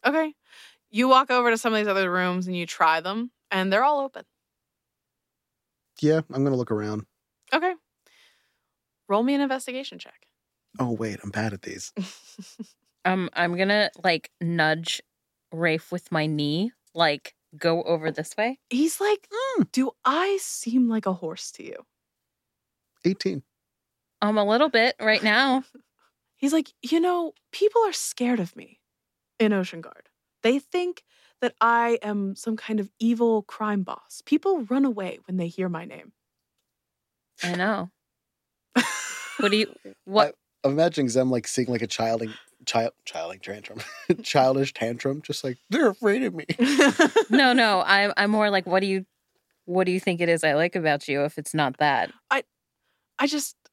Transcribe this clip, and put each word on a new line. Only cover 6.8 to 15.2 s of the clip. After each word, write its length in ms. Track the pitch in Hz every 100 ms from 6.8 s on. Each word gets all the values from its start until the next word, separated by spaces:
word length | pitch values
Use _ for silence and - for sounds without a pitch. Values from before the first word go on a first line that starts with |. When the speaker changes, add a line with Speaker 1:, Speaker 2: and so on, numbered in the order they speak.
| 107 107 - _ _ _ _
Speaker 1:
Okay. 220 | 294 349 359 _ _ _ _ _ _ _ _ _ _ _ _ _
Roll 140 | 202
me 120 | 240
an 60 | 285
investigation 580 | 285 262 262 254 269 -
check. 280 | - - _ _ _ _ _ -
Speaker 2:
Oh, 140 | 123
wait, 280 | 113 110 101
I'm 80 | 101
bad 220 | 104 107
at 100 | 98
these. 300 | - 95 - -
Speaker 1:
<laughs> 60 | 185 - - - 190 - 226 _ _ _ 185
Speaker 3:
Um, 220 | 185 180
I'm 200 | - 175
gonna, 360 | 175 190 208 208 -
like, 280 | 185 165 - _
nudge 600 | 170 170 156 156 165 - - _